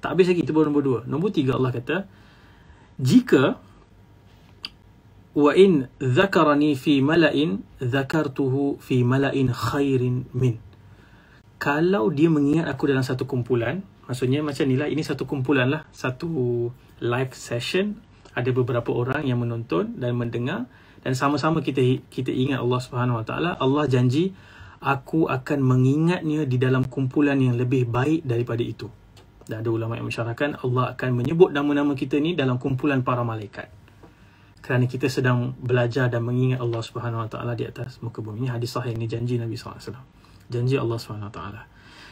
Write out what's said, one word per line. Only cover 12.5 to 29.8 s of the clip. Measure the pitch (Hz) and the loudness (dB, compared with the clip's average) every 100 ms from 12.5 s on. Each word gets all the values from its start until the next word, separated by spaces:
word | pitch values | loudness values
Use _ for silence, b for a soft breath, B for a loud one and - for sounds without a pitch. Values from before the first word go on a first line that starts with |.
| 156 - | 2 0
aku | 135 143 | -2 0
dalam | 135 131 | 2 0
satu | 127 127 | -2 -2
kumpulan, | 127 117 123 117 170 - - - | -4 0 0 0 -4 -8 -18 -10
maksudnya | 127 127 139 | -4 0 0
macam | 151 139 143 | 0 0 2
ni | |
lah, | 131 147 | 2 0
ini | 147 156 | -2 -2
satu | 143 135 | -4 -4
kumpulan | 143 131 143 127 | -4 2 2 2
lah, | 156 - | 0 -6
satu | - - 127 170 160 123 120 120 123 b - | -8 -6 -4 -4 -2 0 0 -2 -6 b -6
live | 117 120 131 - | -2 -2 -2 -6
session, | - 117 - 185 208 208 - B B | -8 -6 -2 -2 -2 -4 -14 B B
ada | - 127 | -4 -2
beberapa | 127 120 120 117 | 0 0 0 -2
orang | 120 120 139 147 | -2 0 -2 0
yang | 123 | -2
menonton | 120 117 117 160 220 | -2 -4 -2 -2 -2
dan | 240 - 120 | -4 -4 -2
mendengar, | 117 120 123 196 247 B B B - | -2 -4 -4 -4 -8 B B B -4
dan | |
sama-sama | 131 147 147 156 165 | 0 0 0 0 0
kita, | - 139 127 127 - | -2 0 2 0 -4
kita | - 131 | -8 -4
ingat | - 127 131 | -2 -2 -2
Allah | 120 127 | -2 -2
Subhanahu | 127 127 123 120 | -4 -4 -2 -2
Wa | 110 | -4
Taala, | 127 170 - | -4 -4 0
Allah | 131 143 151 | 0 2 2
janji, | 127 127 135 185 190 B B B B | 2 2 2 0 -4 B B B B
"Aku | 135 139 - 160 160 | -4 -4 -2 0 0
akan | 131 - 143 | -2 -2 0
mengingatnya | 131 127 127 143 165 180 156 151 143 | 4 4 4 4 2 0 -2 -2 0
di | 127 | 0
dalam | 127 131 127 | 2 2 0
kumpulan | - 131 151 143 139 | -2 -2 2 2 4
yang | 127 120 | 2 2
lebih | 123 131 | 0 0
baik | 120 117 135 160 | 0 0 0 0
daripada | 135 117 117 117 | 0 -2 -2 -2
itu." | 120 117 - - - - - - | -4 -6 -12 -16 -20 -20 -20 -20
Dan | - 113 | -12 -8
ada | 113 | -2
ulama | 113 | -2